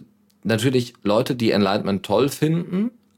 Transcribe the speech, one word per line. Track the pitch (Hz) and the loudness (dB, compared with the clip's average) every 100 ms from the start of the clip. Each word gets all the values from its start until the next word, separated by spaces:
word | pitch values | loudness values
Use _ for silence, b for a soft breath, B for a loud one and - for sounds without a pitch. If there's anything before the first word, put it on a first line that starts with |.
| - _ _ _ | -16 _ _ _
natürlich | 98 110 131 127 120 - | -2 0 2 0 -2 -6
Leute, | 101 107 127 | 0 0 0
die | 123 113 | 0 0
Enlightenment | 101 98 101 98 98 | 2 2 0 -2 -4
toll | - 104 139 | 0 0 0
finden, | - 151 165 - 180 233 - _ | 0 -2 -2 -2 -4 -4 -6 _